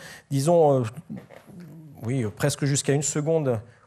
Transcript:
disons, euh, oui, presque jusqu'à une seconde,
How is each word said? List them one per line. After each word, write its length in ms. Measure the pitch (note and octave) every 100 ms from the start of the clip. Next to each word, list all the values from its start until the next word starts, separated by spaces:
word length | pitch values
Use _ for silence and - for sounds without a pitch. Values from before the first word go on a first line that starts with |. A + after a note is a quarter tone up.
| - - -
disons, 520 | C#3 C#3+ F3 D3+ C3+
euh, 20 | A#2 A2+ - - - - - E3+ E3+ D#3 D#3 -
oui, 200 | A2 C3+ A2 -
presque 300 | A#2 - C#3+
jusqu'à 280 | C#3 -
une 80 | C#3+
seconde, 580 | D3 D#3 D3 D#3+ C#3 A2+ - _